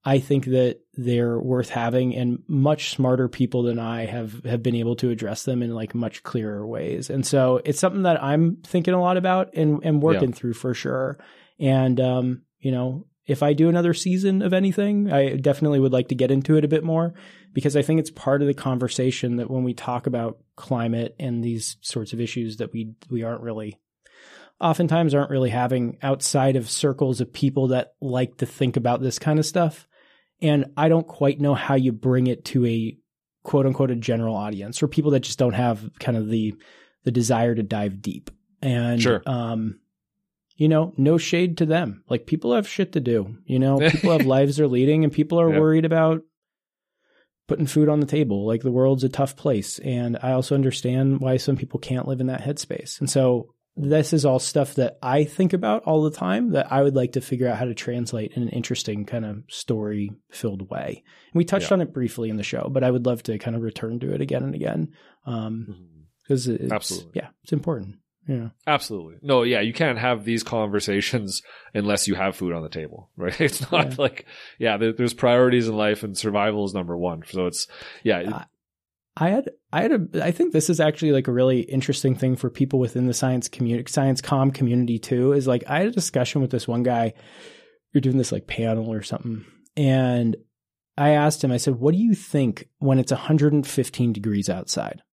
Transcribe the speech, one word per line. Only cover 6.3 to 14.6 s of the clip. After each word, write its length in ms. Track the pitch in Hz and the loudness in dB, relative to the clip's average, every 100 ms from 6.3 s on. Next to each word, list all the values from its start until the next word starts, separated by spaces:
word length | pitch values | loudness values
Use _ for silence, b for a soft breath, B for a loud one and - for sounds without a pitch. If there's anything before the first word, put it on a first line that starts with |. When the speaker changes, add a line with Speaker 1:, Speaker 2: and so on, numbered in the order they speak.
| 120 107 104 107 | -4 -4 -6 -6
Speaker 1:
ways. 440 | 117 78 - 131 | -6 -6 -6 -4
And 160 | 135 131 | -4 0
so 340 | 139 127 127 - | 2 4 2 0
it's 140 | 139 | 0
something 240 | 190 196 | 0 0
that 200 | 185 165 | 2 2
I'm 340 | 139 151 165 - | 2 2 2 0
thinking 300 | - 185 170 | -2 -2 2
a 80 | 180 | 2
lot 160 | 180 185 | 2 0
about 360 | 180 185 185 - | 2 0 -2 0
and, 260 | 156 147 | 0 2
and 180 | 165 151 | 2 2
working 280 | 151 165 131 | 4 4 2
Speaker 2:
Yeah. 60 | 113 | -2
Speaker 1:
through 180 | 120 | -6
for 200 | 113 127 | -4 -4
sure. 440 | 113 131 131 135 139 B B B _ | -4 -4 -2 -4 -6 B B B _
And, 400 | 139 131 131 123 | 2 2 2 2
um, 440 | 127 127 127 127 _ _ | 2 0 -2 -4 _ _
you 120 | 135 | -4
know, 360 | 127 127 139 - _ - | -2 -4 -6 -12 _ -6
if 160 | 135 | 0
I 120 | 147 | 2
do 160 | 147 165 | 4 4
another 240 | 175 170 | 4 2
season 480 | 170 185 185 196 190 | 0 0 0 2 2
of 100 | 185 | 2
anything, 580 | 185 | 2